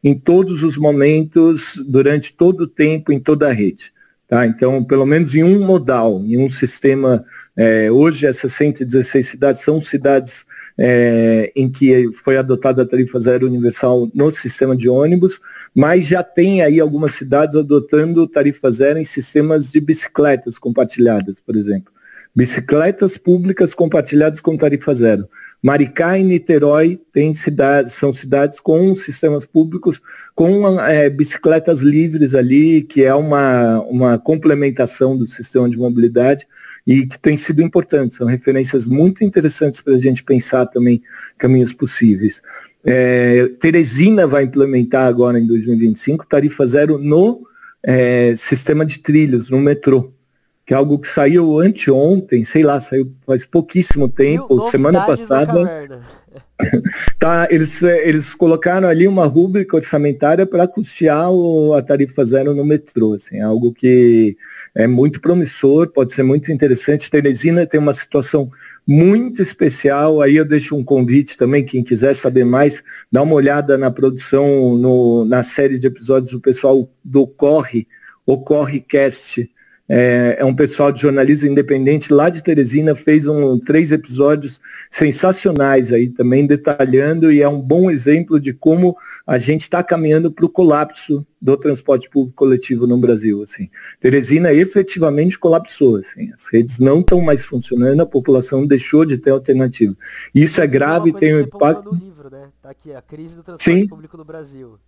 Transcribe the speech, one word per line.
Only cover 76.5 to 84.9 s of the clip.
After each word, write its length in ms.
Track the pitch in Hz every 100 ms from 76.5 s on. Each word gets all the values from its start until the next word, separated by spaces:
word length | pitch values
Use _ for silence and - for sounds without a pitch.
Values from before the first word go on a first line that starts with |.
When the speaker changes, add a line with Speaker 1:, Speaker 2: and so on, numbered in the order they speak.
| 127 139 135 - _
Speaker 1:
do 220 | - 135 131
Corre, 640 | - 143 151 131 117 113 _ - _ -
o 120 | 135
Correcast. 1120 | 135 151 139 139 _ 143 139 - - - 120 _ _ _ _
É, 440 | 123 123 123 120 -
é 40 | 135
um 100 | 131
pessoal 360 | 143 - 143
de 100 | 135
jornalismo 480 | 143 139 135 147 143
independente 640 | 139 135 139 131 151 -
lá 160 | 143 160
de 140 | 165
Teresina, 520 | 160 147 123 143 156 147
fez 300 | - 151 147
um, 320 | 151 139 123
três 340 | 123 151 160
episódios 680 | 156 - 127 143 147 139 127 - - -